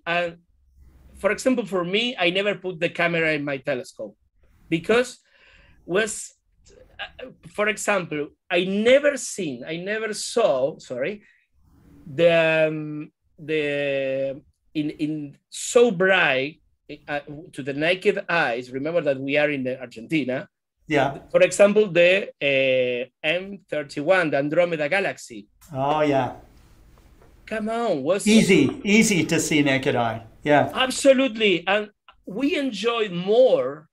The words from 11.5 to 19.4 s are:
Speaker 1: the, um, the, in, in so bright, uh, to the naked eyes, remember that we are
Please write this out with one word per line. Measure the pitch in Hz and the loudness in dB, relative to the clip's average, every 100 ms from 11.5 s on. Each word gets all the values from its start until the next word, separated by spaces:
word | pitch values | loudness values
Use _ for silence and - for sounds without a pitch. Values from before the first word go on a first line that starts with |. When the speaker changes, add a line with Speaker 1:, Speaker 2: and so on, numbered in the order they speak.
| _ _ _ _ - - | _ _ _ _ -20 -12
Speaker 1:
the, | 135 170 165 160 160 156 | 2 4 6 4 4 2
um, | 156 151 151 156 _ _ _ | 0 -8 -10 -12 _ _ _
the, | 151 156 147 143 143 139 135 135 135 135 - _ _ | -6 -2 -2 -2 -2 -2 -2 -4 -4 -8 -14 _ _
in, | 156 151 | -6 -6
in | 156 151 156 143 - _ | -4 -6 -6 -10 -16 _
so | - - 240 240 | -14 -2 4 4
bright, | 175 190 185 160 131 139 160 _ _ - 147 - | 4 2 2 2 0 -2 -8 _ _ -20 -18 -10
uh, | 147 143 147 170 | -10 -8 -16 -16
to | - | -12
the | 135 | -8
naked | 139 156 185 208 190 - | -2 0 0 0 -2 -2
eyes, | 170 143 120 123 | 0 0 -2 -6
remember | 131 147 170 | -8 -4 -2
that | 147 131 | 0 -2
we | 139 | -2
are | 143 | 0